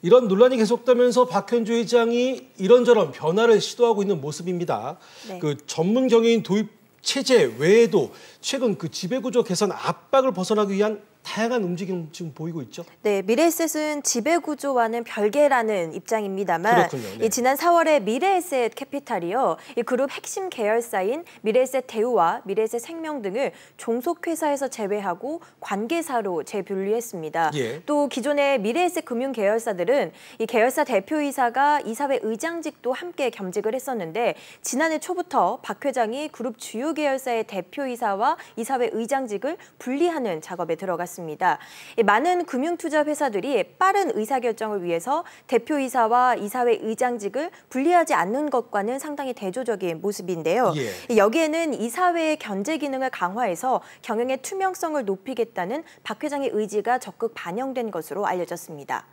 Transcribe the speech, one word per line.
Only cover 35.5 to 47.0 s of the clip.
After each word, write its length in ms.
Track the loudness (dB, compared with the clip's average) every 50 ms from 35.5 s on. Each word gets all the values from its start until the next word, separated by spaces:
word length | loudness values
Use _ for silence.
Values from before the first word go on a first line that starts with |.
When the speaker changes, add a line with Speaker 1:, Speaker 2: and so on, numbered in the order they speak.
| 0 -4
Speaker 2:
박 240 | -6 -10 -10 -4 -4
회장이 440 | -4 0 0 -2 -2 -2 -6 -8 -8
그룹 280 | -8 -8 -8 -8 -8 _
주요 360 | -14 -10 -8 -6 -4 -4 -2
계열사의 500 | -2 0 0 -2 -2 -2 -2 -2 -2 -2
대표이사와 920 | -4 -6 -8 -8 _ -8 -6 -6 -6 -4 -4 -2 -2 0 0 0 0 0 -2 -6 -16 -10
이사회 340 | -10 -6 -4 -2 0 0 0 0
의장직을 640 | -2 -2 -2 -2 -2 -2 -4 -6 -4 -4 -4 -6 -6 -12 -20 _ _
분리하는 640 | -6 -6 0 0 2 0 0 0 -2 -4 -4 -4
작업에 340 | -6 -10 -8 -6 -4 -4 -4
들어갔습니다. 440 | -4 -2 -4 -4 -4 -4 -8 -8 -10 -10 -10 -6 -2 0 0 0 0 -4 -18 -20 -20 -20 -12 0 0
이 60 | 4
많은 420 | 4 6 4 4 2 2 2 0
금융투자 580 | -2 -4 -2 -2 -2 -4 -4 -4 -2 0 0 2
회사들이 600 | 2 0 0 -2 -2 -2 -2 -2 0 0 0 0 -2 -2 _
빠른 380 | 2 4 4 4 2 0 0
의사결정을 680 | -2 -2 0 -2 -2 0 -2 -4 -2 -4 -4 -4 -4 -2
위해서 420 | -2 -2 -2 0 -2 -2 -2 -2 -6 -16 -20 _ _
대표이사와 880 | 0 0 0 2 -2 -2 -2 0 2 2 2 4 4 4 4 4 2
이사회 440 | 2 -2 -6 -2 0 2 2 2 2
의장직을 680 | 0 -4 -2 -2